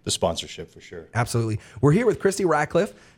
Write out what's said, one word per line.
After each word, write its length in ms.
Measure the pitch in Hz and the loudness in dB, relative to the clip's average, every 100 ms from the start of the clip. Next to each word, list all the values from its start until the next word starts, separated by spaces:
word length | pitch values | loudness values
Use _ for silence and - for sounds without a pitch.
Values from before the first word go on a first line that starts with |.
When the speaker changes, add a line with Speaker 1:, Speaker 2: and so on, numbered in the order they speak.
| - | -6
Speaker 1:
the 60 | |
sponsorship 600 | - 87 82 - - 87 | -2 -2 -2 -10 -14 -16
for 80 | - | -18
sure. 280 | - 90 80 | -18 -18 -8
Speaker 2:
Absolutely. 460 | 113 117 120 113 107 - - | -4 -2 -2 -2 -4 -8 0
We're 100 | 143 | 4
here 140 | 175 240 | 4 2
with 140 | 175 | 2
Christy 240 | 196 190 185 | 0 2 2
Ratcliffe. 480 | 151 151 170 202 - - | 2 2 0 0 -6 -20